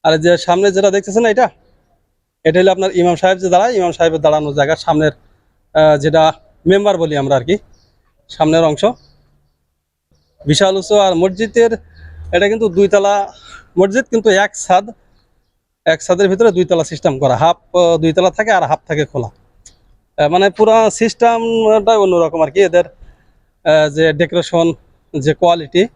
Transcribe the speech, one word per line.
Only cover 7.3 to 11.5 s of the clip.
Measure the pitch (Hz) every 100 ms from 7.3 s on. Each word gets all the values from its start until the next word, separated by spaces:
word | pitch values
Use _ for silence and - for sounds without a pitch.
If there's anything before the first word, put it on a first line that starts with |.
| 135
আর |
কি, | 127 208 _ _ _ _ _ _ _
সামনের | - 156 165
অংশ | 165 147 214 247 _ _ _ _ _ _ _ _ _ _ _ _ _ _
বিশাল | 143 147 196 190
উঁচু। | 185 208
আর | 190 170
মসজিদের | 190 185 220